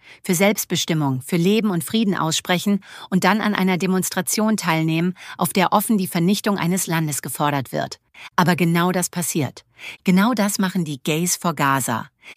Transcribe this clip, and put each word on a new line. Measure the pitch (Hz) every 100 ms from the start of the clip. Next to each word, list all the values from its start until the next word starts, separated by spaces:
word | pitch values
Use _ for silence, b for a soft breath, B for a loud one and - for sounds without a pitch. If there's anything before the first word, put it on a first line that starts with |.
| B B
für | - 175
Selbstbestimmung, | 196 214 - 175 - 160 143 131
für | - 175
Leben | 175 220 208
und | 170
Frieden | - 220 208
aussprechen | 170 160 156 - 180 202 196 B B B
und | 185
dann | 185 214
an | 214 190
einer | 190 180
Demonstration | 185 185 180 190 175 - 214 214
teilnehmen, | 170 160 160 160 180 180 B -
auf | 175
der | 202 175
offen | 208 - 220
die | 185
Vernichtung | 175 170 202 214 196
eines | 170 185 -
Landes | 165 156 143
gefordert | 151 - 147 143 127
wird. | 76 - - B B B -
Aber | 165 175
genau | 170 170 180
das | 180 175
passiert. | 175 170 175 127 - - B B B
Genau | - 185 214
das | 226 202 -
machen | 190 185
die | 156 139
Gays | - 156 220 -
for | 180 151
Gaza. | 139 135 131 110 - _ B